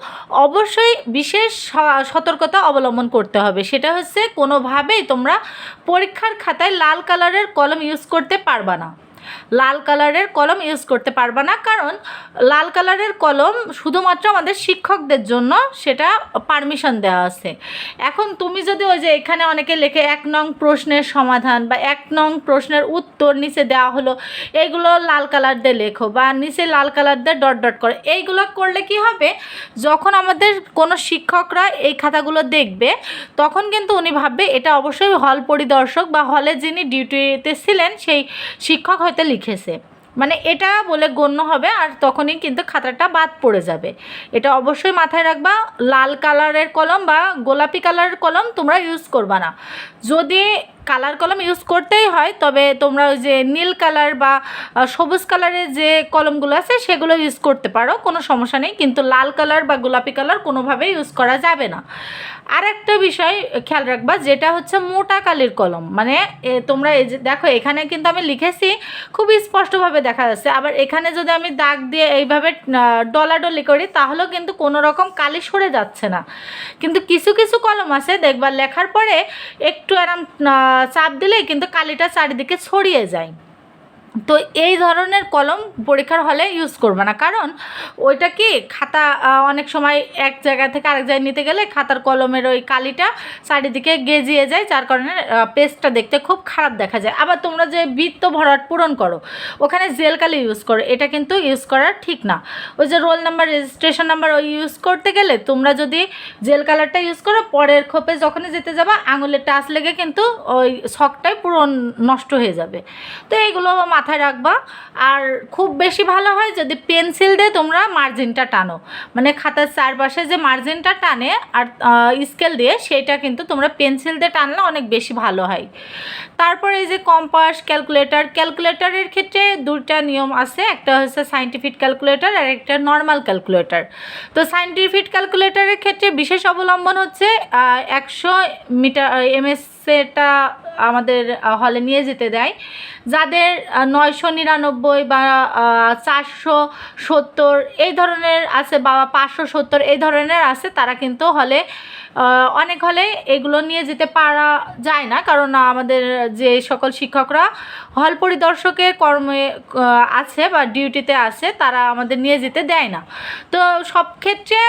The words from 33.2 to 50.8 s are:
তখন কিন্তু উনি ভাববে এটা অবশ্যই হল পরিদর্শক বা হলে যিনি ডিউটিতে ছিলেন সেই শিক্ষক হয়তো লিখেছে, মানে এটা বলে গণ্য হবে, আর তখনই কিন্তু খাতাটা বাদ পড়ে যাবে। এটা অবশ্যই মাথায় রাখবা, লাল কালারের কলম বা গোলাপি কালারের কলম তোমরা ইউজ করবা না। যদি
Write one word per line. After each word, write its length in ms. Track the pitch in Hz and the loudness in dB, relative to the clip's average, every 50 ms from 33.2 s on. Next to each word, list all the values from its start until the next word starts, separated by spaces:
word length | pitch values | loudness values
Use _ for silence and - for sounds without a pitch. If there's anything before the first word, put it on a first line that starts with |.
| - - - - | -16 -12 -2 0
তখন 340 | 294 302 - 381 415 415 | 0 2 2 0 -4 -2
কিন্তু 260 | 403 427 403 381 415 359 | -2 -4 0 0 0 0
উনি 140 | 339 339 | 0 0
ভাববে 340 | 294 294 277 285 240 254 381 | 0 0 0 -2 0 0 0
এটা 320 | - 269 254 247 320 302 277 | 2 2 0 2 4 2 2
অবশ্যই 360 | 269 302 269 - - 403 392 | 2 0 -2 0 2 2 2
হল 280 | 320 262 277 269 285 | 4 4 2 2 2
পরিদর্শক 600 | 269 277 294 294 294 240 277 269 262 262 - - 370 | 2 0 0 0 2 2 4 4 4 2 0 -2 -2
বা 200 | 330 311 302 294 | 0 2 0 2
হলে 320 | 247 294 294 285 302 320 | 2 2 0 2 0 -2
যিনি 280 | 262 285 320 320 359 349 | -2 -4 -6 -4 -4 -6
ডিউটিতে 720 | 262 247 269 254 262 277 277 277 277 269 269 269 302 302 | -4 -2 -4 -4 -2 -2 0 0 0 0 -2 -2 -4 -6
ছিলেন 420 | 302 - - 403 370 330 359 427 - | -4 0 0 2 2 2 0 -2 -4
সেই 300 | - - 302 285 269 - - - - - - - | -2 0 0 0 0 -4 -10 -14 -12 -14 -14 -10
শিক্ষক 420 | - - 320 320 - - 370 - | -2 0 0 0 2 0 0 2
হয়তো 180 | 339 349 - - | 0 -2 0 0
লিখেছে, 600 | 320 311 254 190 - - 208 185 - 185 160 156 - - - _ _ - - 247 | 0 0 0 -2 -4 -8 -8 -8 -8 -8 -10 -10 -10 -18 -20 _ _ -14 -4 -2
মানে 180 | 269 294 330 - - | -2 0 -2 -2 0
এটা 400 | 320 349 - 381 381 403 427 415 370 | -2 0 0 0 0 0 0 0 -2
বলে 200 | 320 302 311 311 | -2 0 0 0
গণ্য 340 | 254 262 294 285 285 302 | 0 0 0 0 0 0
হবে, 260 | 320 311 320 262 269 359 | -2 0 0 0 0 0
আর 220 | 453 415 330 302 269 - | 0 0 -2 -4 -4 0
তখনই 340 | 269 269 262 - 294 294 320 | 0 0 0 0 -2 -4 -4
কিন্তু 280 | 320 339 302 254 247 349 - | -4 -6 -6 -4 -4 -6 -4
খাতাটা 400 | - 302 - 254 247 - 339 359 | -4 -4 -4 -4 -2 0 -2 0
বাদ 220 | 339 320 320 320 320 - | 2 2 0 0 -2 0
পড়ে 200 | - 240 208 185 | 2 2 2 2
যাবে। 320 | 165 175 165 160 - - - - - - - - - - | 0 -2 -6 -6 -6 -10 -12 -12 -18 -18 -18 -18 -16 -4
এটা 240 | - 226 226 277 269 | -4 0 2 4 2
অবশ্যই 360 | 262 247 277 294 294 - 381 | 4 2 0 -2 0 0 0
মাথায় 320 | 370 359 320 320 330 330 330 | 2 2 2 2 2 2 2
রাখবা, 480 | 320 320 285 294 370 415 440 453 440 - - | 2 0 0 2 2 2 2 0 -4 -4 -4
লাল 360 | 240 247 269 262 269 269 285 | -2 2 4 4 2 2 0
কালারের 540 | 277 311 302 294 294 302 302 302 311 320 320 | -2 0 2 2 4 2 2 2 0 -2 0
কলম 360 | - 320 311 320 349 403 381 | 0 0 2 2 2 0 2
বা 280 | 330 302 311 349 392 359 277 | 2 2 2 2 0 -2 -4
গোলাপি 420 | 233 262 269 285 294 302 302 359 | -2 0 2 2 2 0 -2 -2
কালারের 360 | - 349 339 349 349 359 359 | 0 0 2 2 0 0 0
কলম 360 | - - 320 320 359 427 466 466 | -2 -2 0 0 0 -2 -2 -4
তোমরা 220 | - 311 294 330 370 | -4 0 0 0 0
ইউজ 300 | 349 330 330 330 330 - | 0 -2 -6 -8 -8 -2
করবা 320 | - 247 208 190 196 185 | -2 -2 0 0 -2 -2
না। 180 | 175 160 156 - - - - - - - - - - 220 | -2 -4 -8 -10 -18 -18 -16 -16 -16 -18 -20 -14 -6 -2
যদি 500 | 294 320 311 277 359 381 403 415 427 - - - - - | 0 0 0 2 2 2 2 2 0 -2 -4 -8 -16 -14